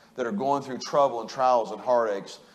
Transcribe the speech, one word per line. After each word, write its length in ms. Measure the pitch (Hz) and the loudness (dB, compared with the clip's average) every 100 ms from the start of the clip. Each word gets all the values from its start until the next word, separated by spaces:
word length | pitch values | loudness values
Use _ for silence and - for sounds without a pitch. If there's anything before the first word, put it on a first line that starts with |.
| _ - | _ -6
that 100 | 117 | -4
are 60 | |
going 300 | 104 135 139 | -2 -2 -2
through 180 | 131 120 | -4 -10
trouble 420 | - 151 139 120 | -2 2 2 2
and 80 | 110 | -6
trials 420 | - 127 123 107 | 0 4 4 2
and 80 | 104 | -4
heartaches, 600 | 120 123 113 98 92 - - | 0 2 2 -2 -6 -16 -20